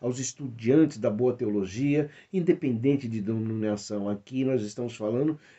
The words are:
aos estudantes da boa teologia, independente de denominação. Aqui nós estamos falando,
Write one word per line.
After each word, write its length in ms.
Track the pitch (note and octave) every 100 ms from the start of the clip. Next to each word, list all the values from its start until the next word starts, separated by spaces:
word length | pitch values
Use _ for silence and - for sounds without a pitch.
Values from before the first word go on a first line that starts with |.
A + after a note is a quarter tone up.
aos 180 | B2 B2+
estudantes 800 | C3 - C#3 A2 A2 C#3+ D#3 A#2
da 100 | A2+
boa 240 | G#2 B2
teologia, 760 | B2 A2+ G#2 F#2+ G#2 C#3+ D3 D3 - -
independente 760 | F#3+ F3 D#3+ C#3 A2+ C3 C#3+ B2+
de 140 | A2+
denominação. 880 | G2+ A2+ A2 A2 G#2+ G#2 - G#2 G2+
Aqui 360 | G2+ - C3
nós 180 | C3 C3
estamos 340 | G#2 A#2 A#2+ A2+
falando, 420 | G#2+ A#2 D3+ D3+ -